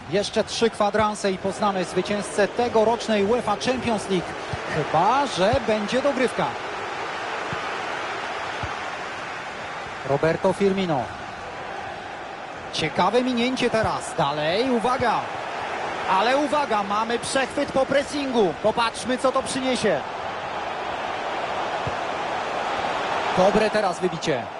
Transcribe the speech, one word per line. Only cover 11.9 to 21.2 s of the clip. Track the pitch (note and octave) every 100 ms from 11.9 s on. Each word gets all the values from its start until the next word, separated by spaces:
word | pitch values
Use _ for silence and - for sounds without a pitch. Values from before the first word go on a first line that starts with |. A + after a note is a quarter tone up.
| - - - - - - - -
Ciekawe | - D#3 E3+ F#3 B3
minięcie | B3+ A#3+ B3 C4 B3
teraz. | A3 G3 C3+ - -
Dalej, | C#3+ D3+ D3+ F#3+ C4
uwaga. | A#3 A#3 B3 A#3+ D#3+ A#2 - - - - - - - -
Ale | F#3+ A3 C#4
uwaga, | D4 D4 C4+ G#3+
mamy | G3+ G#3 A3+ A#3+
przechwyt | - C4+ B3+ - C#4+
po | C4+ C4+
pressingu. | C#4 C#4 D4 C#4 A#3+ F3+ C#3+
Popatrzmy, | G#3+ G#3+ A3+ - A3 B3+
co | C4
to | C4
przyniesie. | - C4+ C4 B3 G#3+ C#3+ - - - - - - - - - - - -